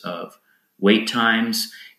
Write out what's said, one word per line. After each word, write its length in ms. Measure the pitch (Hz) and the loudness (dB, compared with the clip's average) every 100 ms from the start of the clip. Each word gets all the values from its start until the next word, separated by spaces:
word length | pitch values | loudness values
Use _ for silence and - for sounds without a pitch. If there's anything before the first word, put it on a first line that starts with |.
of 340 | 90 85 87 - _ _ _ _ | -10 -10 -12 -16 _ _ _ _
wait 280 | 98 110 110 | 4 4 2
times 640 | 120 113 113 117 110 - - - | 0 2 2 0 -4 -6 -10 -20